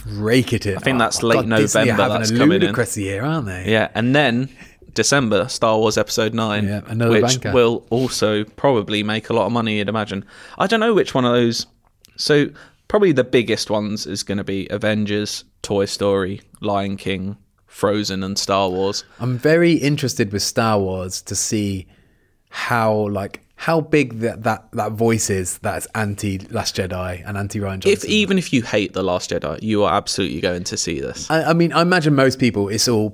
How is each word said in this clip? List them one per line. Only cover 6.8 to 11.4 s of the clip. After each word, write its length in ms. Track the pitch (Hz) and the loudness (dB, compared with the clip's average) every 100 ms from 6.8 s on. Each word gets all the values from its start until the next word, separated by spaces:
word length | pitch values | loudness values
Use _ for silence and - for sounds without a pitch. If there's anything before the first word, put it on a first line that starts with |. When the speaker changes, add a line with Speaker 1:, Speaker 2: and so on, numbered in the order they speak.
| - | -6
Speaker 1:
another 240 | 113 117 110 | -2 2 4
Speaker 2:
which 20 | 104 131 | 2 0
Speaker 1:
banker. 100 | 104 | 0
Speaker 2:
will 320 | 123 117 117 - | 2 4 2 -2
also 540 | 117 127 - 107 104 | 0 0 0 0 0
probably 580 | 107 - 143 120 101 107 | -4 -2 2 2 0 -2
make 280 | 104 110 - | 0 -4 0
a 20 | |
lot 140 | 117 98 | 0 2
of 60 | |
money, 260 | 117 113 104 | 0 0 -2
you'd 100 | 101 | -2
imagine. 360 | 110 104 98 - - - - | -2 -4 -6 -10 -20 -16 -4
I 100 | 196 | 0
don't 120 | 226 | 2
know 140 | 226 | 2
which 180 | 196 131 | 2 2
one 120 | 135 | 2
of 80 | 123 | 2
those. 340 | 120 | 4